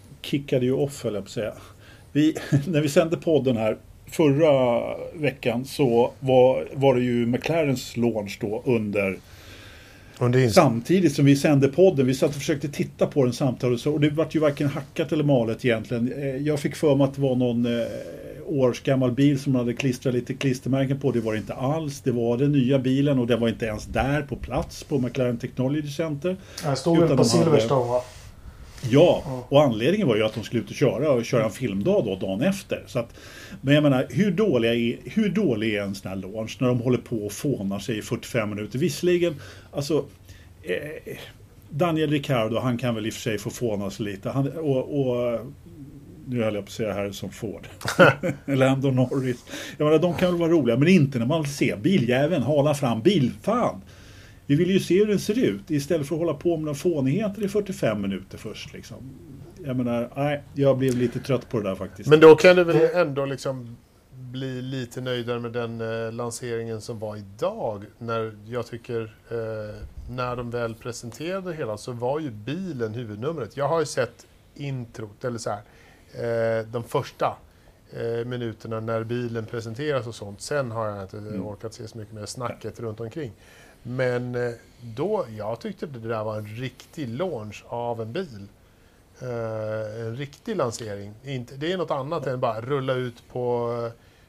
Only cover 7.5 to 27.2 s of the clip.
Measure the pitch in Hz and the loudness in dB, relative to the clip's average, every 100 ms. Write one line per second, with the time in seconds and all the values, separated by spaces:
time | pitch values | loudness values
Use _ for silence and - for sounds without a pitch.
7.5 | 165 147 123 - 117 117 110 101 - 104 | 2 2 0 -2 0 0 0 -4 -6 -4
8.5 | 110 135 117 104 101 95 92 - - - | -2 2 2 2 0 0 -2 -10 -20 -20
9.5 | - - - - - - - 123 127 123 | -20 -20 -20 -20 -20 -14 -2 2 4 6
10.5 | 104 143 113 - 190 170 143 139 139 165 | 6 6 4 0 2 4 4 4 4 4
11.5 | 143 135 151 190 143 127 131 156 143 - | 4 4 6 4 6 2 2 0 -2 -4
12.5 | 147 147 - 147 - 180 147 123 120 139 | -4 -4 -4 -4 -2 0 2 2 2 -2
13.5 | - 123 120 147 151 151 151 147 160 151 | 0 0 0 0 2 2 2 0 2 2
14.5 | 143 147 - 143 - 151 156 147 131 113 | 2 -2 -2 -6 -4 -2 0 4 4 2
15.5 | 113 127 110 98 113 123 135 139 131 147 | 0 0 0 0 -2 -2 -4 -6 -4 -2
16.5 | 147 147 - 156 139 139 139 139 127 123 | -2 -4 0 4 4 2 2 0 2 2
17.5 | 117 120 117 113 120 - - - - - | 2 0 0 -2 -6 -10 -12 -14 -12 -4
18.5 | 139 123 113 - 135 127 120 143 135 143 | 2 2 2 0 2 2 4 4 4 2
19.5 | 127 120 117 139 123 135 123 123 120 135 | 2 2 0 0 0 0 0 -2 -2 0
20.5 | 123 135 135 135 143 139 117 110 107 98 | 0 0 0 0 0 0 0 0 -2 -4
21.5 | - 127 160 151 139 135 120 117 120 143 | -4 -2 -2 -4 -4 -2 0 2 2 4
22.5 | 143 123 139 127 135 143 131 120 117 117 | 4 4 4 4 2 4 4 2 2 2
23.5 | 98 110 104 - 113 127 147 147 123 - | 0 -4 -4 -4 0 0 0 -2 -6 -4
24.5 | 135 - - - 147 123 135 123 120 - | -4 -4 -8 -4 -2 -2 0 -2 -2 -6
25.5 | - 131 151 147 143 160 143 180 190 - | -2 -2 -2 -4 -4 -4 -4 -4 -6 -10
26.5 | - 151 135 170 165 160 127 | -8 -4 -2 2 4 6 4